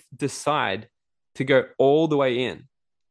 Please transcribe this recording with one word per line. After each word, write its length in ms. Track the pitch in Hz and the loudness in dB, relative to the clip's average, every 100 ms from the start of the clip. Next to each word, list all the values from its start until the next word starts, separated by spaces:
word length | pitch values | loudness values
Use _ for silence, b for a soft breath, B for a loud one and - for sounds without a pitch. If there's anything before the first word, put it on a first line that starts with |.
| _ 127 | _ -8
decide 720 | 135 - 147 147 110 95 110 _ _ _ _ | -8 -4 -4 -2 -2 -6 -10 _ _ _ _
to 100 | - | -8
go 200 | 135 135 - - | 2 2 2 0
all 300 | 135 151 160 | 2 4 2
the 80 | 143 | 0
way 280 | 135 120 | 0 -2
in, 200 | 120 78 - _ _ _ _ | -4 -8 -16 _ _ _ _